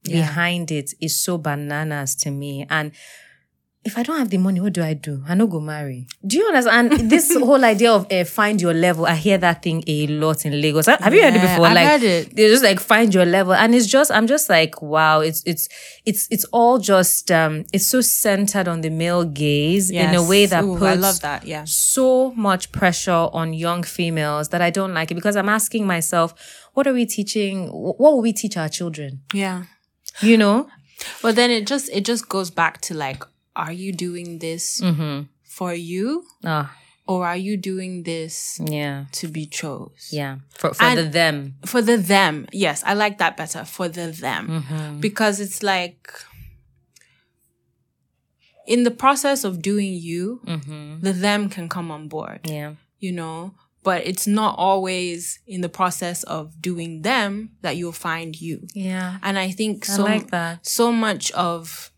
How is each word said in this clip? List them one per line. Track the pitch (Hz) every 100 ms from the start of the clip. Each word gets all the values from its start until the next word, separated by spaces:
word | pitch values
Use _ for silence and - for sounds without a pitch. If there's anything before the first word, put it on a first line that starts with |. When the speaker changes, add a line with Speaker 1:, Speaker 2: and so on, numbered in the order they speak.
Speaker 1:
Yeah. | - 165
Speaker 2:
behind | 156 147 170 175 160
it | 156 139 -
is | 160 -
so | - 175
bananas | 151 143 147 147 156 147 139 -
to | 147
me. | 139 143 139 -
And | 156 151 156 - - - _ _ _ _ _
if | 220 233
I |
don't | 240 320
have | 233
the | 185
money, | 190 185
what | 202
do | 175
I | 160
do? | 151 156 139 139
I |
no | 180 220
go | 170
marry. | 151 151 143 123 127 - 196
Do | 262
you | 440
understand? | 302 240 226 240
And | 285 226
this | 302 330 339
Speaker 1:
<laughs> | 254
Speaker 2:
whole | 277
idea | 247 208 233
of, | 214 185
uh, | 190
find | 170 - 208 214
your | 175
level, | 165 175 160 160
I |
hear | 160 170 190
that | 175 165
thing | 175 160 156
a | 151 151
lot | 151 156 156
in | 156 143
Lagos. | 151 151 160
Ha-, | 202
have | 190
you | 339
heard | 359
it | 220
Speaker 1:
Yeah, | 180
Speaker 2:
before? | 175 165
Speaker 1:
I've |
Speaker 2:
Like, | - 285
Speaker 1:
heard | 294
it. | 233 175 156 -
Speaker 2:
they | 214
just, | 240
like, | 240 190
find | - 220 226
your | 185
level. | 175 185 185
And | 185 220
it's | 240 208
just, | 269 302
I'm | 214 226
just | 294 -
like, | 170 160 -
wow, | 151 156 156 156
it's, | 156 160 -
it's, | 160 - - - -
it's, | - 202 -
it's | 214 -
all | 240 233 254
just, | 190 190 180 - -
um, | 170 160 156 180
it's | 196 -
so | 254
centered | 233 - 220 196 202 202 180
on | 165
the | 160
male | 160 170 175
gaze | 170 143 147 147 151 190 185
in | 180 160
a | 175
Speaker 1:
Yes. | 170
Speaker 2:
way | 196
that | 202 175
Speaker 1:
Ooh, | 196 175
I |
Speaker 2:
puts | 190 185
Speaker 1:
love | 196 185
that. | 147 143 -
Yeah. | 151 151
Speaker 2:
so | - - - 262 254 262
much | 240 202 185 -
pressure | - 185 170 - 170 165
on | - 160
young | 160 170 175
females | 165 - 170 160 151 147 151
that | 175
I | 175
don't | 190 190
like | 170 160
it, |
because | 175 208 202
I'm | 196
asking | 220 - 233 202
myself, | 175 165 175 165 - - - -
what | - 277
are |
we | 254 233
teaching? | - 202 220 196 190 170
Wh-, | - 160 -
what | 285
will | 285
we | 226
teach | - 208 185
our | 156
children? | - 175 156 143 135 -
Speaker 1:
Yeah. | 196 190 185 180 _ _ _ - -
Speaker 2:
You | 214 226
know? | 202 220 294 - _ - - -
Speaker 1:
But | 226 220
then | 247
it | 233 208
just, | 277 277
it | 196
just | 196 233 -
goes | 196 180
back | 165 165 -
to, | -
like, | 165 139 131 - _ _ -
are | 160
you | 175 190
doing | 180 180 175 175 165
this | 165 165 - -
Speaker 2:
Mm-hmm. | 180 156 151 143 143 _
Speaker 1:
for | _ - 185
you? | 170 170 180 220 320 349 _
Speaker 2:
Ah. | 165 156 143 - _ _ -
Speaker 1:
Or | 185 175
are | 180
you | 190 208
doing | 185 190 185 185
this | 170 165 160 - - -
Speaker 2:
Yeah. | 156 151 147 139 139 -
Speaker 1:
to | 170
be | 156
chose? | 151 - 160 135 - _ -
Speaker 2:
Yeah. | 151 139 135 135
For, | - 165
for | -
Speaker 1:
And | 240 240
Speaker 2:
the |
them. | 160 156 165 151 139 - -
Speaker 1:
For | 247
the | 220 233
them. | 175 196 185 151 -
Yes. | 196 180 143 -
I |
like | 202 208 202
that | 170 -
better. | 156 -
For | 156 - 180
the | 170 170
them. | 160 131 92 - 160
Speaker 2:
Mm-hmm. | 135 156 151 147
Speaker 1:
Because | 202 208 220 202
it's | 202 -
like, | 202 190 180 - - - - - - - _ _ _ _ _ _ _ _ _ _ _ _ _ _ _ _ _ _ _ _ -
in | 233
the | 240
process | 240 269 277 285 277
of | 202 175
doing | 190 208 202
you, | 180 165 170 185 240 -
Speaker 2:
Mm-hmm. | 160 139 151 147 156
Speaker 1:
the | 190
them | 185 202 208 202
can | 190 170
come | 185 170
on | 151 156
board. | 156 - -
Speaker 2:
Yeah. | 160 151 147 156 _ _
Speaker 1:
You | 185
know? | 175 165 160 180 - _ _
But | - 180 -
it's | 185 -
not | 208 214 -
always | 185 196 185 185 180 170 175 - -
in | 190
the | 175
process | 170 185 175 175 175
of | - 156 156 160
doing | 170 175 165 160
them | 180 262 202 202 220 _
that | 180 160
you'll | 175
find | 165 175 165 165 160
you. | 165 156 -
Speaker 2:
Yeah. | 202 190 185 185 190
Speaker 1:
And | 196 196
I | 185
think | 190 214 202 -
Speaker 2:
I |
Speaker 1:
so, | 196
Speaker 2:
like | 202 208 -
that. | 175 170 170 -
Speaker 1:
so | - 233
much | 233 220 190 -
of | - 175 170 160 - -